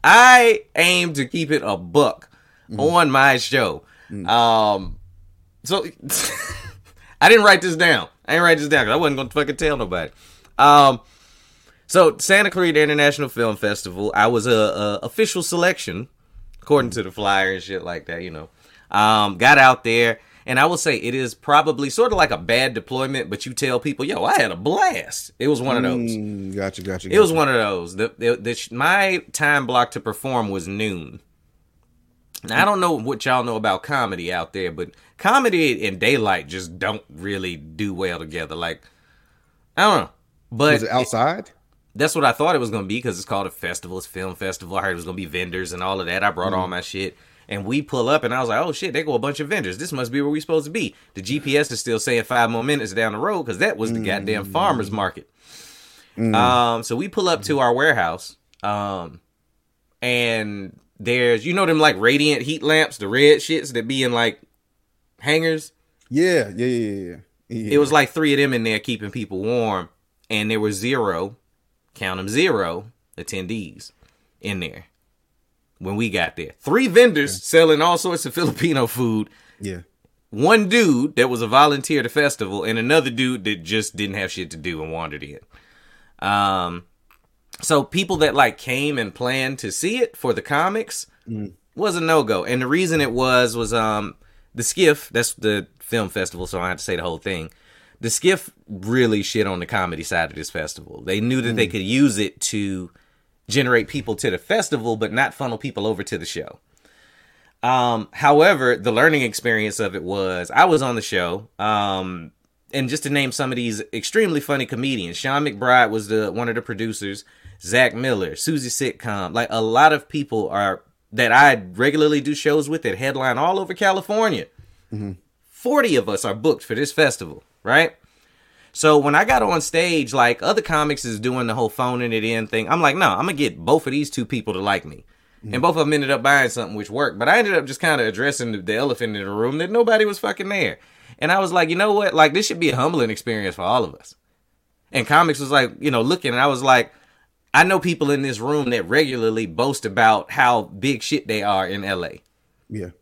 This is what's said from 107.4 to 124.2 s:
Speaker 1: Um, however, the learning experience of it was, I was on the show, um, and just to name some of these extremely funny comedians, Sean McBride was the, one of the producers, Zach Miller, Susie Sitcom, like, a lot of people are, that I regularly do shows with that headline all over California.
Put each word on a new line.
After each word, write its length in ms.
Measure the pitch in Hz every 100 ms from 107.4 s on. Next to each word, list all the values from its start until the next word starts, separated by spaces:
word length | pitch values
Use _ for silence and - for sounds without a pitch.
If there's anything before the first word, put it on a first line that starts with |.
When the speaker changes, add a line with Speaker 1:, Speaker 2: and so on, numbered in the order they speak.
| _ _
Speaker 1:
Um, 460 | 120 127 123 113 -
however, 640 | - 147 147 175 160 127 120
the 160 | 107
learning 300 | 110 156 151
experience 580 | 123 - 120 110 107 98
of 160 | 101 92
it 60 |
was, 460 | 85 98 92 90 90
I 100 | 131 180
was 140 | 151
on 140 | 131
the 80 | 117
show, 460 | - 98 87 95 110 -
um, 720 | 104 107 101 95 92 90 80 _ _ _ _
and 160 | 139 127
just 140 | 147
to 80 | -
name 220 | 143 135
some 180 | 120 131
of 60 | 123
these 260 | 120 107 -
extremely 480 | 113 - 214 196 151
funny 240 | 143 139 120
comedians, 500 | 120 135 123 87 85
Sean 280 | 135 139
McBride 460 | 147 101 123 123 113
was 160 | 110 101
the, 220 | 110 104
one 180 | 110 117
of 60 |
the 80 | 117
producers, 600 | - 104 113 107 101 101 - _ - -
Zach 340 | 87 120 127
Miller, 420 | - 131 107 87 78
Susie 320 | - 151 123
Sitcom, 640 | - 131 - 117 101 90
like, 140 | 107 117
a 100 | 113
lot 300 | 110 117 156
of 160 | 151 -
people 400 | 151 139 113 95
are, 320 | 98 101 92 _ _ _
that 220 | 110 120
I 220 | 123 143 123 92
regularly 460 | 90 131 151 151 147
do 140 | 135
shows 340 | 147 151 151 143
with 140 | 160
that 160 | 117 95
headline 400 | 135 131 131 120
all 200 | 165 190
over 160 | 185
California. 720 | 185 202 190 185 214